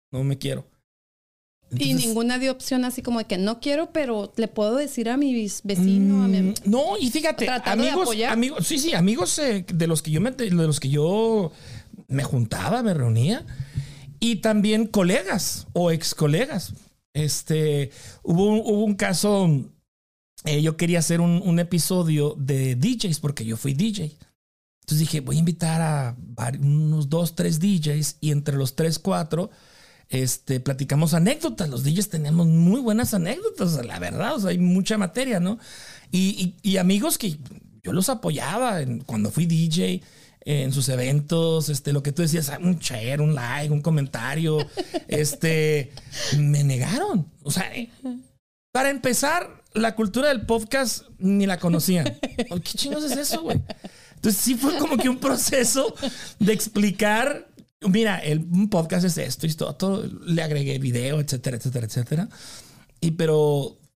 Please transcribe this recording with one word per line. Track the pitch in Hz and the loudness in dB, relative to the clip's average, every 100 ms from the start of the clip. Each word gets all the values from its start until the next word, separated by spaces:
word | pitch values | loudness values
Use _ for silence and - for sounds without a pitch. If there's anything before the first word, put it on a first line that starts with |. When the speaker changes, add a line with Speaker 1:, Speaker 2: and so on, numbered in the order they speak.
| _ | _
Speaker 1:
no | 131 | -4
me | 135 135 | -4 -2
quiero". | 139 131 - _ _ _ _ _ _ _ _ _ _ | -4 -6 -10 _ _ _ _ _ _ _ _ _ _
Speaker 2:
Y | - 277 | -4 0
Speaker 1:
Entonces | 262 233 | 0 0
Speaker 2:
ninguna | 226 240 247 | 0 0 0
dio | 269 | -2
opción | 262 - 254 | -4 -2 -2
así | 247 254 | -2 -4
como | 240 226 | -4 -4
de | 175 | -2
que, | 185 | -2
"No | 196 233 | -2 -2
quiero, | 285 294 339 | -2 -2 -2
pero | 320 269 214 196 | -2 -2 -4 -4
le | - 220 | -4 -4
puedo | - 214 | 0 0
decir | 254 285 240 226 | 0 -2 -4 -2
a | 262 | 0
mi | 285 | 0
vis-, | 240 208 - | 0 -2 -6
vecino, | 202 185 190 196 196 196 | -2 2 4 4 4 4
a | 196 | 4
mi | 190 | 4
am-". | 185 | 2
Speaker 1:
Mm, | 214 | 0
no, | 196 240 320 415 | 0 0 0 0
y | 247 | -2
fíjate, | 311 311 - 254 | 0 -2 -2 -2
Speaker 2:
Tratando | 247 - 208 | -2 -2 0
de | 254 | 0
Speaker 1:
amigos, | 330 339 | 0 0
Speaker 2:
apoyar. | 214 226 | 0 0
Speaker 1:
amigos, | 226 254 311 165 | 0 0 -2 -2
sí, | 302 | -2
sí, | 320 | 0
amigos, | 214 185 254 349 - | 2 2 2 -2 0
eh, | 285 202 175 | 0 -2 -2
de | 170 165 | -2 0
los | 160 | 0
que | 156 | 0
yo | 156 | 0
me, | 240 | 0
de | 262 226 | -2 0
los | 175 160 151 | 2 2 0
que | 131 | 0
yo | 147 160 208 226 220 165 - - - - - - | 0 2 2 2 0 -2 -6 -16 -18 -18 -20 -4
me | 135 | -4
juntaba, | - 127 107 - 101 233 | 0 0 0 -2 0 0
me | 226 | 2
reunía, | 160 120 113 139 262 - - - - - - - - | 2 2 2 2 0 -4 -12 -8 -8 -8 -12 -20 -4
y | 233 226 | -2 2
también | 220 214 202 214 220 | 2 4 4 2 2
colegas | 208 180 247 381 220 - - - | 2 4 2 0 -2 -2 -6 -6
o | 170 175 | 0 2
ex | 165 - | 2 -2
colegas. | - 151 160 269 226 - - - _ _ | 0 2 2 0 -4 -8 -12 -20 _ _
Este, | 147 151 - - 156 156 147 131 - - - | -4 -2 -2 -2 0 2 0 -2 -8 -20 -10
hubo | - 165 208 | 0 2 4
un, | 214 | 4
hubo | 220 208 | 2 2
un | 214 | 2
caso, | 196 196 185 208 202 180 139 110 - _ _ _ _ _ - 151 | 0 0 0 2 4 4 2 0 -12 _ _ _ _ _ -10 -2
eh, | 147 | 2
yo | 160 156 | 2 2
quería | 170 175 | 2 2
hacer | 160 170 | 2 2
un, | 175 170 | 4 2
un | 185 170 | 2 2
episodio | 175 175 - 185 160 151 147 147 | 2 0 2 2 2 2 0 0
de | 135 135 131 | 0 0 0
D | 123 190 240 | 2 0 0
Js | 196 151 | -2 -2
porque | 143 139 | -2 -4
yo | 113 113 | -6 -4
fui | 139 | -2
D | 139 226 | 0 0
J. | 208 151 - - _ _ _ _ _ | -2 -6 -10 -20 _ _ _ _ _
Entonces | - 151 | -4 0
dije, | 160 156 | 0 -2
"Voy | 131 147 | -2 2
a | |
invitar | 170 170 165 160 | 2 0 0 0
a | 160 147 123 120 | 0 0 -2 -6
vari-, | - 117 120 139 | -12 -8 -6 0
unos | 143 151 156 156 139 | 2 4 2 2 0
dos, | 165 170 | 0 0
tres | - 175 160 | 0 0 2
D | 196 185 | 2 2
Js | 151 147 147 - | 0 -2 -2 -2
y | 151 | -2
entre | 147 147 139 | 0 0 -2
los | 127 - | -2 0
tres, | 165 151 | 0 0
cuatro, | 196 180 160 160 196 - - - - _ - | -2 -2 -2 -4 -4 -10 -20 -20 -20 _ -6
este, | 131 127 - - 131 | -2 -2 -4 -4 -4
platicamos | 135 135 135 139 160 | -2 -4 0 2 4
anécdotas". | 165 185 302 330 226 160 | 4 4 2 -2 -4 -4
Los | 127 | -2
D | 135 | 0
Js | 175 208 | 0 0
tenemos | 165 147 165 165 | -2 2 4 6
muy | 165 170 247 | 6 6 4
buenas | 233 214 247 | 2 2 2
anécdotas, | 202 165 311 440 359 180 151 | 0 0 -2 -4 -2 -2 -2
la | 117 92 | -4 -8
verdad, | - - 208 302 | -6 -4 -4 -2
o | |
sea, | 185 | 0
hay | 180 | 2
mucha | 180 180 185 220 | 4 4 2 0
materia, | 185 240 262 196 | 0 -2 -2 0
¿no? | 175 226 - - - - - | 0 -4 -10 -20 -20 -20 -4
Y, | 180 190 202 180 - | 0 0 0 -4 -2
y, | 196 | 0
y | 185 | 2
amigos | 180 202 302 - | 4 2 2 -2
que | 208 151 - - - - | -4 -6 -12 -20 -20 -14
yo | - | -4
los | 175 190 | 0 0
apoyaba | 240 175 147 127 208 254 185 | -2 -2 -4 -4 -2 0 -2
en, | 131 120 | -4 -6
cuando | - 110 104 | -4 -2 -2
fui | 151 | 0
D | 170 160 165 | 2 2 2
J, | 160 185 180 - - - _ - | 0 0 -2 -8 -20 -20 _ -4
en | 147 135 | -2 0
sus | 139 127 | 0 0
eventos, | 127 127 147 147 165 165 160 156 | 0 0 0 0 0 2 0 0
este, | 143 - | -4 -2
lo | 143 | -2
que | 143 | -2
tú | 143 | 0
decías, | 165 160 143 | 0 0 -2
ah, | 147 | -2
un | 175 175 | 0 0
share, | - 113 117 143 | -4 -6 -4 0
un | 151 | 2
like, | 147 120 139 151 | 0 -2 -4 -2
un | 147 | 0
comentario, | 156 156 135 - 120 156 160 151 147 - - | 2 0 0 -4 -4 -2 0 0 -2 -6 -6
<laughs> | 339 - | -8 -4
este, | 147 147 - 165 160 156 151 123 - - - - 143 | -2 -2 -2 0 2 2 0 -2 -12 -14 -10 -2 2
me | 147 147 | 4 4
negaron. | 143 127 135 233 415 240 - - | 2 0 0 -2 0 -2 -2 -8
O | 147 | -6
sea, | 160 - | -4 -4
eh, | - 233 - 262 247 - _ _ _ _ | -8 -12 -12 -10 -10 -14 _ _ _ _
para | 247 269 | 0 0
empezar, | 277 262 240 285 339 - - _ | 0 0 0 2 0 -4 -12 _
la | 214 226 | -2 0
cultura | 220 214 226 285 | 0 -2 2 2
del | 262 | 2
podcast | - 226 220 269 254 - - - | 0 -2 0 -2 -2 -4 -12 -4
ni | 190 202 196 | 0 2 2
la | 175 | 0
conocían. | 175 170 190 180 | 2 2 2 2
Speaker 2:
<laughs> | - - 269 - | 0 -4 -6 -6
Speaker 1:
"¿Qué | - 175 | -6 -6
chingados | - - 285 302 302 | -6 -6 -4 -4 -4
es | 262 | -4
eso, | 294 226 | -4 -4
güey?". | 233 226 - - - - - - | -2 -2 -4 -10 -16 -20 -20 -2
Entonces | 220 196 | 0 2
sí | - | 0
fue | 240 277 320 | 2 0 0
como | 320 269 | 0 0
que | 254 | 0
un | 254 | 0
proceso | 269 254 - 269 233 262 370 - 277 - - - | 0 0 0 2 2 2 -2 -4 -8 -8 -12 0
de | 185 | 2
explicar, | 220 - 208 208 185 208 214 233 147 - - - _ | 2 0 2 2 2 2 2 0 -4 -10 -20 -20 _
"Mira, | 208 202 220 180 | 2 4 2 0
el, | 151 156 | 0 -2
un | 170 175 208 | 2 2 2
podcast | 196 160 185 180 | 2 0 0 0
es | 160 | 0
esto | - - 165 | -4 -4 -4
y | |
esto | 156 151 | -2 -6
otro". | - 190 190 - - - | -2 -2 -2 -6 -8 -2
Le | 165 | -2
agregué | 160 147 139 135 | 0 -2 -2 -2
video, | 131 120 131 151 | -2 -2 -2 -2
etcétera, | 147 127 131 120 | -2 -4 -4 -6
etcétera, | 131 123 110 | -4 -4 -4
etcétera. | 127 120 151 220 - - - - - - _ | -4 -2 -2 -4 -8 -20 -20 -20 -20 -20 _
Y | 170 | -4
pero | 160 160 156 151 143 135 - _ | 0 2 4 4 2 -2 -10 _